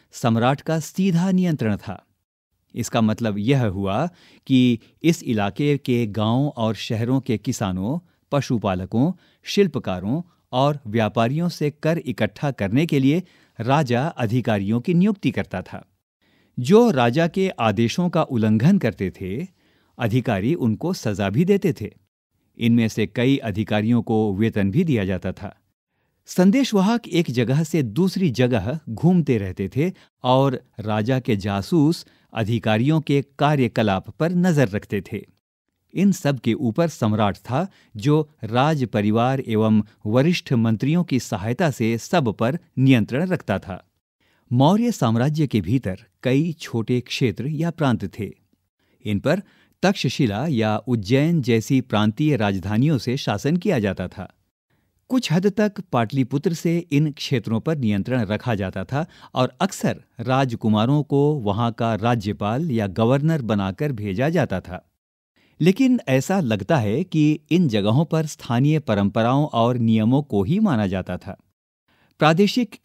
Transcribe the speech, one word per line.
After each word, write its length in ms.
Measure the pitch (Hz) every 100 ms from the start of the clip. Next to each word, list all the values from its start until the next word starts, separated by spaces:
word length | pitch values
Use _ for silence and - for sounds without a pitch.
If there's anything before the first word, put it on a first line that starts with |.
| _
सम्राट 500 | - 127 113 120 139
का 180 | - 160
सीधा 520 | 147 - 190 170 185
नियंत्रण 460 | 185 180 147 113 98
था। 280 | - 95 _ _ _ _ _ _ _ -
इसका 260 | 113 120
मतलब 360 | 110 107 113 101
यह 280 | 104 139 117
हुआ 440 | 92 98 101 170 - _ _ -
कि 320 | 131 123 113 _ _
इस 200 | 160 165
इलाके 540 | - 110 101 95 147 143
के 300 | - 120 117
गांवों 420 | 101 107 120 147
और 260 | - 110 107
शहरों 440 | - 110 117 135
के 180 | 117 107
किसानों, 640 | - 117 101 92 98 165 - _ -
पशुपालकों, 840 | 143 - 120 101 92 92 113 151 185 _ _
शिल्पकारों 760 | - - 202 139 104 92 95 151 175 _ -
और 280 | 123 143 147 107
व्यापारियों 640 | 110 107 - 117 147 175
से 200 | - 147
कर 280 | - 156 165
इकट्ठा 540 | - 101 - - 147
करने 340 | 131 98 117 165
के 140 | 147
लिए 240 | 135 160 - _ _ -
राजा 480 | 117 143 139 120 156
अधिकारियों 720 | - 117 123 120 107 98 117
की 120 | 120
नियुक्ति 380 | 170 196 208 139
करता 300 | 107 95 92
था। 240 | 90 98 - _ _ _ _ _ _ -
जो 320 | 123 208 240
राजा 360 | 143 120 127 170
के 220 | 190 190
आदेशों 600 | - 113 104 117 - 180
का 140 | 165
उल्लंघन 540 | 156 127 107 107 135 202
करते 340 | 120 - 95 -
थे, 260 | 92 107 185 _ _ _ _ -
अधिकारी 540 | 120 123 120 101 107
उनको 400 | 165 120 104 160
सजा 360 | 190 117 98 98
भी 160 | 104 180
देते 280 | 202 196
थे। 200 | 131 104 - _ _ _ _ _ -
इनमें 300 | 117 120 113
से 200 | - 104
कई 300 | - 123 139
अधिकारियों 640 | 113 101 101 107 107 120
को 340 | - 110 110 95
वेतन 360 | 110 107 98
भी 120 | 107
दिया 220 | 180 120 95
जाता 260 | 92 95
था। 300 | 87 101 - _ _ _ _ _ _ -
संदेशवाहक 840 | - 185 240 269 202 190 233 -
एक 240 | 165 165
जगह 320 | 120 113 139
से 200 | 165 170
दूसरी 460 | 127 107 185 175 185
जगह 500 | 110 123 123 92 160 -
घूमते 480 | 110 165 180 147 117
रहते 320 | 98 90 98 120
थे 180 | 170 185 _ _
और 400 | 123 131 139 127 - -
राजा 400 | 101 107 110 131
के 160 | 127 107
जासूस 680 | 101 98 98 175 147 170 - _ _
अधिकारियों 680 | - 104 117 113 110 131 160
के 240 | 147 139 - -
कार्यकलाप 680 | 143 151 120 - 110 95 -
पर 220 | - 165
नजर 380 | 180 180 147 123
रखते 320 | 101 - 104
थे। 240 | - 107 - _ _ _ _ _ _
इन 180 | - 202
सब 280 | 175 139 135
के 140 | -
ऊपर 340 | 110 131 110 170
सम्राट 500 | - 110 107 104 98
था, 300 | - 127 190 _ _ 110
जो 340 | 113 151 151 -
राज 440 | 110 120 143 160 120
परिवार 560 | 113 104 110 123 135 -
एवं 360 | 110 110 107 104 _ 107
वरिष्ठ 480 | 117 147 175 -
मंत्रियों 500 | 123 113 110 131 170
की 160 | 170 131
सहायता 520 | - 110 104 120 175
से 260 | - 110 113
सब 320 | - 180 123
पर 300 | 92 117 170 _ -
नियंत्रण 500 | 135 127 101 120 185
रखता 320 | 175 - 95
था। 320 | 98 90 _ _ _ _ _ _ -
मौर्य 380 | 120 139 208 240
साम्राज्य 560 | - 123 113 135 156 147
के 140 | 113
भीतर 380 | 85 131 104 92 - _
कई 300 | 127 135 170
छोटे 480 | 151 - 117 107 123
क्षेत्र 460 | 117 - 123 - 120
या 240 | 151 170
प्रांत 480 | 156 139 117 98 -
थे। 120 | 98 - _ _ _ _ _ _ 107
इन 140 | 101
पर 220 | 131 185 - _ _ -
तक्षशिला 640 | 180 202 151 - 131 101 151
या 300 | 123 107 107
उज्जैन 640 | - 120 95 131 151 170
जैसी 400 | 120 113 - 131
प्रांतीय 540 | - 107 107 107 151 131
राजधानियों 600 | 104 98 101 107 139 139
से 200 | - 120
शासन 400 | - 104 139 175
किया 220 | 190 143
जाता 280 | 101 92 90
था। 260 | - 92 _ _ _ _ _ _ _ -
कुछ 220 | 262 -
हद 160 | 156 196
तक 260 | 202 208 202 -
पाटलिपुत्र 640 | 123 113 139 123 143 180
से 240 | 165 175 170 170
इन 200 | 143 156
क्षेत्रों 480 | 135 - 131 107 113
पर 180 | 156 160
नियंत्रण 440 | 117 104 98 127
रखा 340 | 98 107 - 104
जाता 280 | 95 95
था 220 | 95 135 165 - -
और 240 | 127 127 -
अक्सर 420 | 190 - 175 101 _ -
राजकुमारों 840 | 117 131 139 113 113 107 113 147
को 300 | 143 139 143
वहां 380 | 151 104 98 117
का 240 | 110 117 107
राज्यपाल 760 | 113 120 98 101 104 120 170
या 160 | 113 101
गवर्नर 540 | 92 113 139 151 160
बनाकर 500 | 110 107 98 92 147
भेजा 380 | 120 104 95 139
जाता 320 | 165 127 92
था। 300 | 90 90 - _ _ _ _ _ _ -
लेकिन 380 | 160 196 262 247 -
ऐसा 320 | 131 - 190
लगता 380 | 135 107 104 160
है 260 | 107 117
कि 360 | 185 156 151 151 -
इन 160 | 170 170
जगहों 380 | 107 98 123 165
पर 200 | 160 156
स्थानीय 540 | - - 120 143 156
परंपराओं 680 | 147 104 101 113 113 131 151
और 300 | 117 117 123
नियमों 460 | 113 110 110 135
को 200 | 143 104
ही 160 | 95 180
माना 280 | 220 120 101
जाता 300 | 95 90 90
था। 200 | - - _ _ _ _ _ _ _ -
प्रादेशिक 560 | 151 160 202 247 240 -